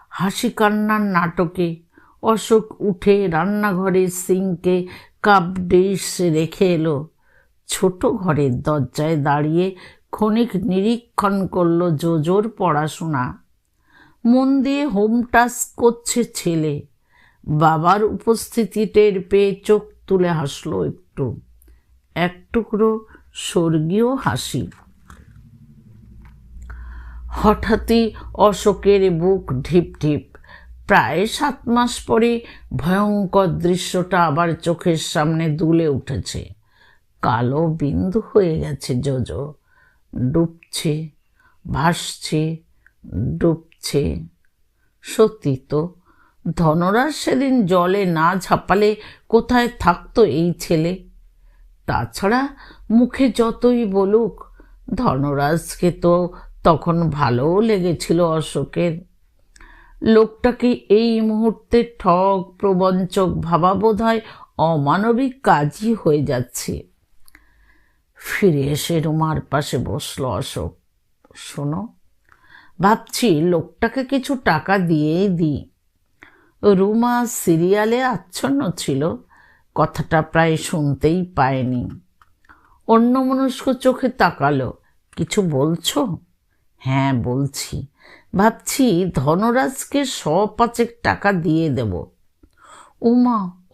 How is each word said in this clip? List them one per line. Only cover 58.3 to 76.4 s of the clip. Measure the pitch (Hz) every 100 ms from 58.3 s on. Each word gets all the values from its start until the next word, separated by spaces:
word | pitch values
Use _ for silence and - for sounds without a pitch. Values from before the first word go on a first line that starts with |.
| 160 - 147 139 170 175 165 - _ _ _ _ _ - - _ -
লোকটাকে | 220 220 220 - 247 247 247
এই | 240 - 208 233 226
মুহূর্তে | 220 214 226 - _ 240 233 -
ঠক | 185 175 196 190 180 -
প্রবঞ্চক | 196 185 185 185 185 202 180
ভাবা | 160 165 165 185
বোধহয় | 196 220 208 226 226 - - - -
অমানবিক | 160 156 139 180 233 233 269 -
কাজই | 208 151 151 - 220
হয়ে | 226 165 151
যাচ্ছে। | 139 127 - - - 76 - _ _ - - - _ _ _ _ _ _ _ _
ফিরে | - - 196 143
এসে | 139 147 - 165
রুমার | 156 156 160 147
পাশে | - 143 143 135
বসল | - 127 - -
অশোক। | 127 95 - - 82 - _ _ _ _ _
"শোনো, | - - 156 143 175 226 - _ _ _ _ _ - - -
ভাবছি | 196 226 - - 240 151
লোকটাকে | 175 170 165 _ 226 262
কিছু | 254 277 269
টাকা | 269 185 156 - 196
দিয়েই | 170 156 151 170 202
দিই।" | 175 156 120 - _ _ _ _ _ - _